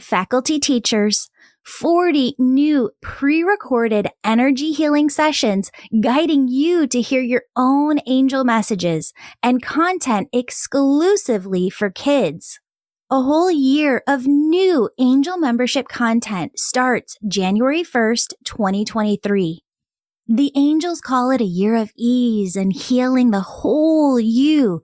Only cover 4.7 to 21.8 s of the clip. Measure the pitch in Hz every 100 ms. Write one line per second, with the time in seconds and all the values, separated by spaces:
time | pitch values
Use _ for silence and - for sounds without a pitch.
4.7 | 294 302 294 294 302 311 294 226 196 190
5.7 | - - 220 208 262 339 294 254 262 311
6.7 | 349 277 247 226 262 247 247 - - 254
7.7 | 277 302 294 - 262 269 269 247 226 208
8.7 | 202 175 160 - - - - 247 247 -
9.7 | 285 339 370 269 208 190 240 247 - -
10.7 | 277 277 285 349 403 - 214 190 180 180
11.7 | - 208 - 277 285 180 160 - - _
12.7 | _ _ _ - 269 262 302 370 311 262
13.7 | 285 294 240 - 277 254 285 311 349 381
14.7 | 320 202 - 254 269 294 370 294 233 247
15.7 | 269 240 - 233 226 214 196 151 - -
16.7 | 254 254 226 - - 208 185 185 208 262
17.7 | 311 330 247 220 233 - - - - 196
18.7 | 196 214 226 208 202 202 202 170 165 _
19.7 | _ _ _ _ _ - 226 285 277 285
20.7 | 311 349 339 - 254 254 262 208 175 202
21.7 | 226